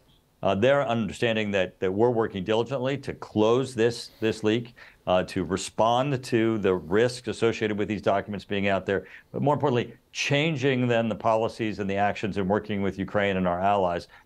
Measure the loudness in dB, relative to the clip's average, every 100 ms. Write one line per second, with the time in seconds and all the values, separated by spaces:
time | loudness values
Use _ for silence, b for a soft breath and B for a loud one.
0 | _ _ _ _ -2 2 4 4 2 -2
1 | -2 -2 0 0 0 0 -2 -2 -2 2
2 | 2 2 -2 -2 0 0 0 -4 -4 -4
3 | -8 -10 -4 2 4 4 0 0 0 0
4 | -10 -4 -4 0 0 0 -2 B B B
5 | 0 2 2 -4 -2 -2 -4 0 2 2
6 | 0 -2 0 2 2 2 2 0 2 2
7 | 2 0 -8 0 0 0 -2 -2 -2 -2
8 | 0 0 -2 -8 -6 -2 0 0 0 -2
9 | B B B -2 0 2 2 0 -2 -10
10 | _ -8 -2 0 0 0 0 2 2 2
11 | 0 -2 0 0 0 -2 -6 -4 -4 0
12 | 0 0 -4 -2 0 0 -2 -4 -2 -4
13 | -4 0 0 0 0 0 0 2 0 -2
14 | -6 b